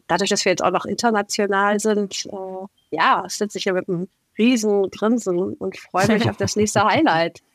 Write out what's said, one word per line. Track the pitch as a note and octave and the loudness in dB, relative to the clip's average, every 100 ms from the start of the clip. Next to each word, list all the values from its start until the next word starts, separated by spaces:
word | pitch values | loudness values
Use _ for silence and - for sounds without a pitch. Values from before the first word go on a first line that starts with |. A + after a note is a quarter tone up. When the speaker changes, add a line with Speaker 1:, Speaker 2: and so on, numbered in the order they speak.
| - | -2
Speaker 1:
dadurch, | F3 G3 | -2 0
dass | - | 0
wir | G3+ | 0
jetzt | F3 | 2
auch | - | 2
noch | F3+ | 0
international | - G3 A#3+ A3 G#3 - G3+ G3 G3+ G#3 | -2 -2 0 0 -2 -2 0 2 2 2
sind, | G#3+ G#3 G3 - - | 0 0 -2 -6 -10
äh, | G3+ F#3+ F#3 G3 _ _ D#3 | -10 -10 -10 -14 _ _ 0
ja, | A3 G#3 F3+ | 2 2 -2
sitze | - G#3 G3 | -6 -6 -4
ich | |
hier | G3+ | -2
mit | F#3 F3+ | -2 -2
einem | F3 F#3 _ _ - | -4 -6 _ _ 0
riesen | A3+ B3+ G#3+ G3+ F#3+ | 2 4 2 0 0
Grinsen | - G#3+ A#3+ G3 F3 | 0 0 0 0 -2
und | G3 - F#3+ - | -2 -4 -8 -8
freue | - F3+ G3+ | -6 0 2
mich | G#3+ A3 | 2 0
auf | G3+ | -2
das | F#3+ - | -2 0
nächste | G#3+ G#3+ | 0 2
Speaker 2:
<laughs> | |
Speaker 1:
Highlight | G3+ A3 D#4 D#3+ E3+ - _ | 2 4 4 2 0 -4 _